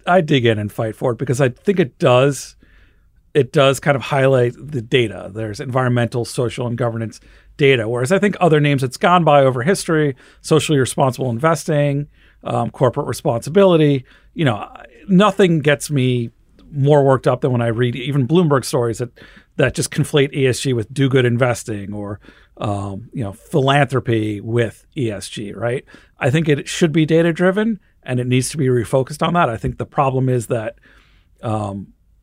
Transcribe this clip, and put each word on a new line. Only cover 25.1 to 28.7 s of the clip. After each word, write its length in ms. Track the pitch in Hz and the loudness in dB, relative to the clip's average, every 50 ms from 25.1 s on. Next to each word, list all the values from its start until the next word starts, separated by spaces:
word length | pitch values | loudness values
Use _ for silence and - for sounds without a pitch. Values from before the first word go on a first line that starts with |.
S 180 | 101 98 - - | -6 -8 -12 -12
G, 240 | - 139 107 101 | -12 -12 -12 -12
right? 320 | 98 95 113 120 123 147 - _ - - _ _ _ - | -8 -6 -4 -4 -4 -6 -8 _ -20 -20 _ _ _ -4
I 100 | - 135 | -2 0
think 180 | 123 165 156 156 | 2 2 2 2
it 200 | 143 139 - - | 0 -2 -2 -6
should 240 | - - 180 165 | -2 0 0 2
be 120 | 147 165 156 | 2 2 2
data-driven 760 | 151 160 165 165 170 160 165 180 185 185 208 214 233 220 - _ _ _ _ - | 2 2 2 2 2 0 0 0 2 2 2 0 -2 -2 -6 _ _ _ _ -10
and 160 | - 127 123 | -6 -4 -4
it 80 | 123 123 | -2 0
needs 220 | 127 131 127 - | 0 0 0 -2
to 60 | - | -4
be 120 | 156 135 | -2 0
refocused 580 | 127 | 0